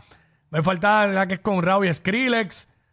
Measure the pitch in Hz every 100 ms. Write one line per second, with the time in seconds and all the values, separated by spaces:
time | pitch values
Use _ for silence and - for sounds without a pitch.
0 | _ _ _ _ _ 156 160 185 208 214
1 | 202 190 190 185 214 190 170 196 190 156
2 | 185 226 262 233 196 - - _ _